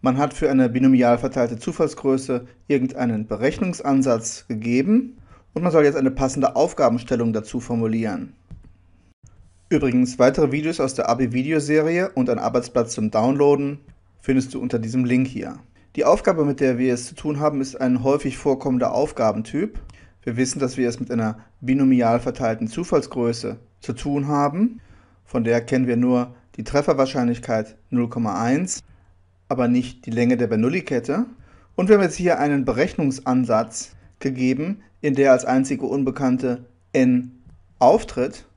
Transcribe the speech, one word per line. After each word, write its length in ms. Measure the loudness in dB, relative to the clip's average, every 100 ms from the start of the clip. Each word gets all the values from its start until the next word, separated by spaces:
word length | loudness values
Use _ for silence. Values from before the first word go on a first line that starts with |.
Man 160 | 0 0
hat 160 | -2
für 160 | 0 0
eine 180 | 4 2
binomial 480 | 4 4 6 6 2
verteilte 420 | 0 -2 -2 -2
Zufallsgröße 880 | -8 -2 -2 0 -2 -2 -2 -6 -6 _ _
irgendeinen 600 | 0 0 -2 -2 -2 -4
Berechnungsansatz 1160 | -2 -2 0 -4 -4 0 2 2 0 -2 -12 -8
gegeben 720 | -6 0 0 4 2 2 -12 -20 -20 _
und 80 | -2
man 100 | 2
soll 120 | 4
jetzt 120 | 4 4
eine 140 | 0
passende 440 | 0 -2 0 0
Aufgabenstellung 800 | 2 0 4 2 2 -2 -2 0
dazu 280 | -2 -4 -10
formulieren. 760 | -6 -4 -2 -2 -4 -6 -10 -16 _ -20 -20 -20 _ _ _ _ -20 -20 -20 _ _
Übrigens, 480 | 0 2 2 0 4
weitere 340 | 2 4 0
Videos 280 | 0 -4 -2
aus 120 | -4
der 160 | -2 0
Abi-Videoserie 1000 | 0 0 -2 -2 -2 2 2 2 0 -2
und 180 | -2 -2
ein 100 | 0
Arbeitsplatz 540 | 0 -2 -2 -2 -2
zum 180 | -2 -2
Downloaden 680 | 2 2 4 4 4 0 -8 -16 -20 _ _
findest 320 | 0 0 0
du 80 | -6
unter 180 | -4 -4
diesem 280 | -2 -2 0
Link 220 | 0 0
hier. 320 | -4 -10 -12 -20 _ _ 0
Die 80 |
Aufgabe, 400 | 2 4 2 0
mit 160 | 0 2
der 160 | 0 2
wir 160 | 0
es 140 | 0 -6
zu 80 |
tun 260 | -10 -6 -2
haben, 220 | -2 -2
ist 180 | -6 -4
ein 220 | 0 0
häufig 340 | 2 0 -2 -4
vorkommender 560 | -2 -2 0 0 0
Aufgabentyp. 880 | 0 -2 0 0 0 -4 -4 -4 -8 -14 -20 -20 _
Wir 140 | -8 -2
wissen, 220 | -2 -2
dass 180 | -4 -2
wir 140 | -2
es 100 | -2
mit 100 | -4
einer 280 | -2 -2 -4 -16 _
binomial 580 | -2 2 4 4 4 2
verteilten 480 | 0 -4 -4 -2 -6
Zufallsgröße 920 | -6 0 -2 -2 -4 -2 -2 -8 -12 _ _
zu 120 | -12
tun 340 | -8 -4 -4 -2
haben. 540 | 0 0 0 -2 -2 -20 -20 _ _
Von 200 | _ -4
der 160 | 0 0
kennen 260 | 2 0 2
wir 100 | 2
nur 380 | 2 2 0 -10 _ -14
die 80 |
Trefferwahrscheinlichkeit 1120 | -4 -2 0 2 0 0 -2 -2 -2 -2 -4 -12 _
null 180 | -4 -2
Komma 340 | -2 -4 -2
eins, 400 | 0 0 -2 -8 -12 -20 _ _ _ _ _
aber 200 | -2 2
nicht 360 | 2 0 -10
die 60 | -6
Länge 260 | 0 2 2
der 120 | 0
Bernoulli-Kette. 800 | 2 2 0 -2 -4 -2 -4 -4 -8 -20 -20 _ -4
Und 120 | 4
wir 60 |
haben 80 | 4
jetzt 140 | 4 0
hier 240 | 0 2
einen 240 | 2 0
Berechnungsansatz 1300 | 0 0 -2 0 -2 -2 -2 0 2 0 0 -8 -16 -18 -20 _
gegeben, 640 | -6 -2 0 0 -4 -8 -12 _
in 140 | -2
der 160 | 2 6
als 140 | 6
einzige 420 | 4 0 0 -4 -4
Unbekannte 800 | -2 -2 -2 -2 0 -2 -6 -10 _ _
n 400 | 2 2 2 -2 -16 -20 -20 _ _
auftritt. 680 | 4 4 0 -4 -4 -6 -20